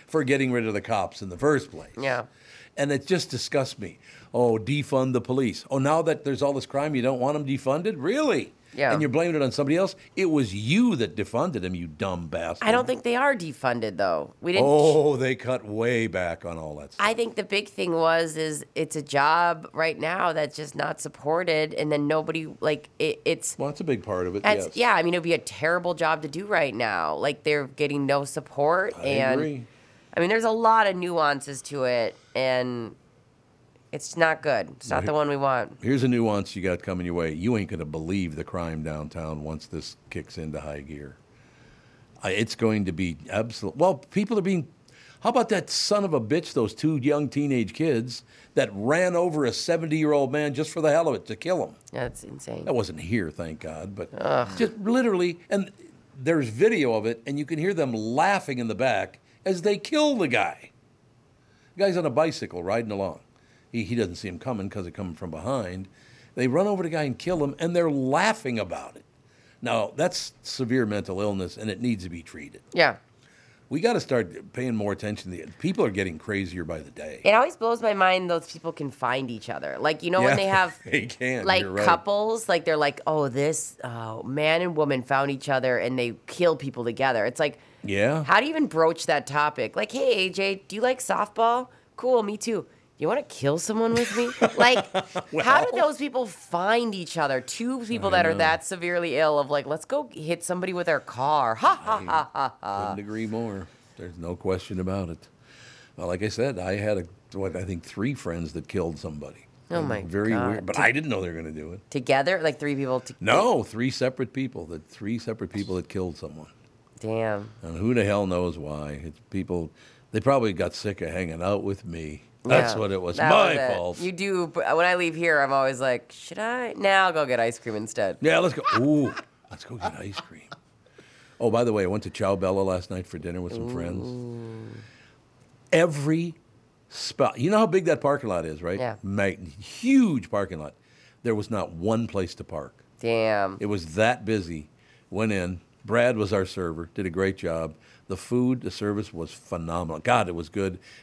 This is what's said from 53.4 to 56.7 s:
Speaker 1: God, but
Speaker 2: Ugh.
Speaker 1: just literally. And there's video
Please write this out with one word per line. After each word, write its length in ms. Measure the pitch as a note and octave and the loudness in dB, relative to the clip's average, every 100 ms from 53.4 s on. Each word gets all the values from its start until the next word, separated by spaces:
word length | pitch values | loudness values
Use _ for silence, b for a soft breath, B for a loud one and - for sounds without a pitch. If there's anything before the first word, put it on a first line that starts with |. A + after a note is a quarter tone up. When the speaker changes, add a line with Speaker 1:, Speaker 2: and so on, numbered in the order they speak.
| E2 D2+ | -10 -10
Speaker 1:
God, 340 | E2 D#2 F#2+ | -12 -10 -12
but 160 | G2+ F2 - | -10 -12 -6
Speaker 2:
Ugh. 300 | - C#3 A#2+ - | 0 0 0 -2
Speaker 1:
just 180 | A3+ A3 | -2 -2
literally. 600 | G3+ B3 A#3+ F#3 F3+ E3+ B | 0 2 2 2 0 -2 B
And 220 | G3+ F#3+ - - - _ C3+ | -2 -2 -8 -20 -20 _ -6
there's 280 | C3+ E3 B2 | 2 2 2
video 460 | A2 G#3+ | 4 4